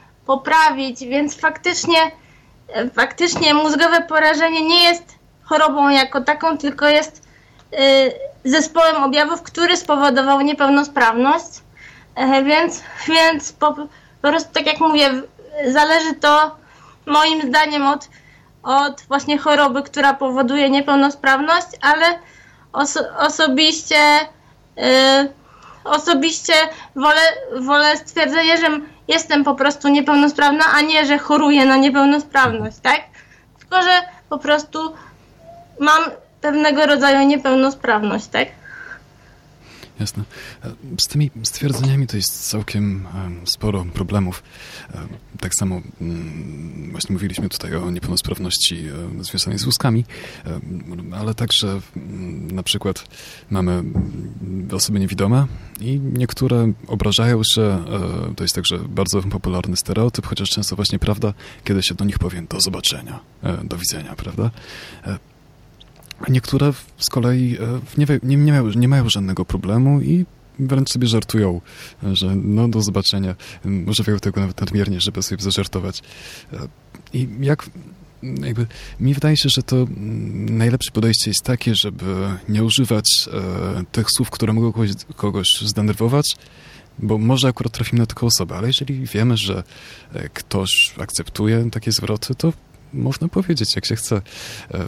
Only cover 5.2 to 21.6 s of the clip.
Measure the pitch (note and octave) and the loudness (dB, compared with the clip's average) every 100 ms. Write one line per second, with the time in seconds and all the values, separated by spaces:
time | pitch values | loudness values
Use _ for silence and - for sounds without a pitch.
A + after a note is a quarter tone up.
5.2 | _ _ - D4+ D4+ C#4+ C#4+ C#4 C4+ C#4 | _ _ -2 2 2 4 4 4 2 -2
6.2 | C4 D4+ E4 D#4+ C#4+ C#4 D4 D4 D#4 - | -2 0 0 -2 -4 0 2 4 0 -10
7.2 | _ _ _ _ - - C4+ C4+ C4 - | _ _ _ _ -10 0 4 6 4 0
8.2 | - - C4 D4+ - E4 D#4+ D#4 C#4 C#4+ | -12 -8 0 0 2 4 4 4 2 2
9.2 | D4+ E4+ - - E4+ F4+ - D4 C#4+ C4 | 0 -2 -8 -2 0 0 0 2 2 2
10.2 | C4+ C#4 C#4 D4 C#4 C#4 D4 D4 A3+ A3+ | 2 2 2 2 2 2 2 2 2 2
11.2 | C4 E4 - - _ - - - - - | 2 2 -2 -18 _ -20 -20 -20 -16 -4
12.2 | C4 C4+ C4+ D4+ E4+ - - - - D#4+ | 2 2 4 4 2 -2 -14 -12 0 4
13.2 | D#4+ D#4 - - D4+ D4 D4 - _ _ | 4 2 -4 -2 0 0 -8 -16 _ _
14.2 | C#4+ D#4+ D#4+ D#4 D#4 D#4 D#4+ D4+ C#4 C4 | 0 0 0 -2 -2 2 2 4 2 0
15.2 | C#4 _ - D4+ C#4 C4+ D4+ D#4+ D#4+ - | -8 _ -14 -4 0 4 4 4 0 0
16.2 | D4 D4 D#4 D#4 _ - - _ - D4 | 4 4 4 -2 _ -20 -20 _ 0 4
17.2 | D#4 D#4+ C#4+ D4+ D#4 D4 C#4 D4 - - | 4 2 2 2 2 2 0 0 -4 -20
18.2 | _ - _ _ - C#4 C#4+ C4+ - C#4 | _ -20 _ _ 0 2 2 -4 -4 -4
19.2 | C#4 D4 D#4 D4 C#4+ B3+ C#4 D4 C#4 C4+ | 0 -2 2 4 4 2 -4 0 2 2
20.2 | C4+ B3+ B3 C#4+ C#4 C#4 C#4 C#4 C#4 C#4+ | 0 0 2 2 4 2 4 4 4 2
21.2 | C4+ C4+ D4+ E4+ | 2 2 4 2